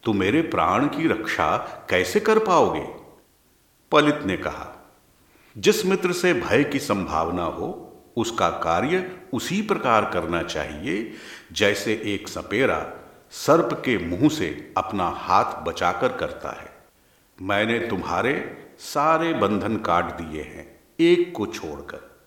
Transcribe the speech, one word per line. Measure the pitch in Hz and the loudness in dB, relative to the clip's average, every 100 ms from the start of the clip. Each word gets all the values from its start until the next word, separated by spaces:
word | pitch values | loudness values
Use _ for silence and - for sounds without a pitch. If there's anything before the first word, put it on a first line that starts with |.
तो | - | 0
मेरे | 101 92 143 | 2 2 2
प्राण | 160 98 82 98 143 | 2 2 4 4 2
की | - 160 | 0 0
रक्षा | - - - 80 98 - - - | 0 -2 0 2 2 -2 -12 0
कैसे | 90 90 214 | 2 2 0
कर | 214 220 | 4 2
पाओगे?" | 220 170 107 76 - - - - _ _ _ _ _ _ _ | 4 4 4 2 -6 -12 -20 -20 _ _ _ _ _ _ _
पलित | 151 147 143 95 | 4 4 2 0
ने | 95 | -2
कहा, | 76 - - - - _ _ _ _ _ _ - | -4 -6 -12 -16 -20 _ _ _ _ _ _ 0
"जिस | 131 208 185 | 2 4 2
मित्र | 190 185 | 0 0
से | 175 180 | 2 2
भय | 170 - 117 | 2 2 2
की | 143 139 | 4 0
संभावना | - 101 82 80 82 87 | 0 -2 0 0 0 0
हो, | 85 78 113 190 - - - - | -4 -4 -6 -8 -14 -20 -8 -4
उसका | 110 - 87 | -2 2 0
कार्य | - 85 85 123 185 185 - - | 0 0 2 2 0 -2 -12 -8
उसी | 123 - - | -6 -2 -4
प्रकार | 220 113 135 113 104 | 0 0 4 4 4
करना | 90 82 85 | -2 -2 -2
चाहिए, | 85 80 71 73 104 98 113 - - - - | -2 -6 -6 -6 -4 -4 -6 -12 -18 -20 -12
जैसे | 82 101 104 - 107 107 | 0 2 2 -2 -2 -2
एक | 98 - | -6 -6
सपेरा | 90 82 104 131 78 78 - - - _ | -10 -4 0 2 0 -4 -12 -18 -20 _
सर्प | - - 160 165 156 - | -6 4 4 4 -2 0
के | 107 | -2
मुंह | 85 87 143 | 0 2 2
से | 147 87 71 - - | 2 -4 -6 -6 -4
अपना | - 101 87 80 | -2 -2 -2 -4
हाथ | - 95 120 - | 2 2 2 -2
बचाकर | 85 82 87 92 127 | -6 -2 -2 0 -2
करता | - 78 - 73 - | -2 -6 -6 -10 -12
है। | - - _ _ _ _ _ _ | -16 -20 _ _ _ _ _ _
मैंने | 92 101 110 117 | -2 0 2 0
तुम्हारे | 113 95 80 87 113 160 - - - - | -2 -4 -2 0 0 -2 -6 -12 -18 -18
सारे | - 147 151 160 165 | -6 0 2 2 0
बंधन | 160 101 104 98 110 | 0 2 0 -2 -2
काट | - 85 82 | 0 0 0
दिए | - 82 78 | -6 -10 -10
हैं, | 71 80 80 - _ _ | -12 -14 -18 -20 _ _
एक | 165 175 175 - | 4 6 2 -2
को | 98 | -4
छोड़कर। | - 80 71 69 76 - - | -4 -10 -10 -12 -14 -16 -20